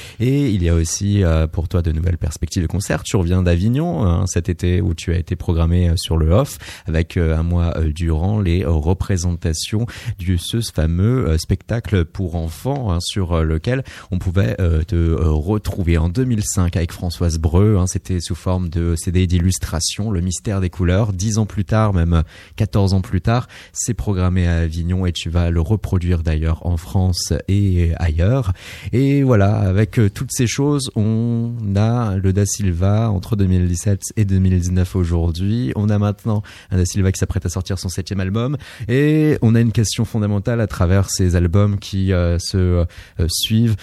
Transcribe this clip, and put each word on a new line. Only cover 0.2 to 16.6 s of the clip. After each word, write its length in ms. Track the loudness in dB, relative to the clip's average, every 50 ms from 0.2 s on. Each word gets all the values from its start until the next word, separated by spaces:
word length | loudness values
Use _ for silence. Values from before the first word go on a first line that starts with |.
Et 300 | 0 0 2 2 2 0
il 120 | 0 0
y 60 | 2 2
a 60 | 2
aussi, 500 | 2 2 0 -2 -4 -2 0 2 2 4
euh, 220 | 4 4 2 2
pour 200 | 0 -2 -4 -4 0
toi 100 | -2 0
de 120 | 0 0
nouvelles 260 | -2 0 0 -2 -2 -2
perspectives 420 | -4 -6 -4 -6 -6 -4 -2 -2
de 60 | -2
concert. 360 | -2 -2 -4 -2 -2 -4 -4 -2
Tu 120 | -2 -2
reviens 260 | 0 2 2 2 2
d'Avignon, 600 | 2 2 2 2 2 0 0 0 0 -2 -2 0 2
hein, 200 | 2 2 2 0
cet 240 | 0 -2 -2 -2 -2
été 320 | -4 -2 0 0 0 0
où 100 | 0 -2
tu 220 | -4 -4 -4 -2 -2
as 20 |
été 180 | -2 -2 -4 -6
programmé, 540 | -4 -2 -2 0 2 2 2 4 2 4 2
euh, 60 | 2
sur 220 | 0 0 0 0 2
le 120 | 2 4
Off 260 | 4 2 2 0 -6 -12 -16 -18 -20 -14 -8
avec, 300 | -4 -2 -2 -2 -2 0
euh, 220 | 0 0 2 0 0
un 40 |
mois, 300 | 0 0 0 0 0 0 0 0
euh, 120 | -2 -2
durant 480 | -2 -2 -2 -2 0 0 0 0 0 0
les, 220 | 0 0 0 0 2
euh, 60 | 2 0 2 2 0 0 0 -2 -2 -2
représentations 720 | -2 -2 -2 -4 -2 -2 -4 -4 -4 -6 -4 -4 -4 -4 -4 -8 -10 -10 -10 -8 -6
de 180 | -2 -2 -2
ce 240 | -2 -2 -4 -4 -4
fameux, 680 | -4 -4 -4 -2 -2 0 0 0 0 2 0 0 0 0
euh, 100 | 0 0
spectacle 640 | 0 -2 -4 -4 -2 -6 -6 -6 -2 -2 0 0 0
pour 300 | -2 -4 -6 -6 -4 -4
enfants, 560 | -4 -4 -6 -8 -6 -6 -6 -4 -4 -2 -2
hein, 60 | -2 -2
sur, 320 | -4 -4 -4 -4 -2 0
euh, 120 | 0 0 2
lequel 400 | 2 0 0 0 -2 -2 -2 -4 -8 -14 -18 -10 -6
on 80 | -6 -4
pouvait, 380 | -4 0 0 0 0 0 0 0
euh, 220 | 0 2 2 0
te, 120 | 0 0 0
euh, 340 | 2 2 2 2 2 2 2
retrouver 640 | 2 0 0 0 -2 -2 -2 -4 -4 -2 0 2 2 2
en 100 | 2 0
deux 140 | 0 0 0
mille 180 | 0 0 -2 -2
cinq 320 | -2 -2 0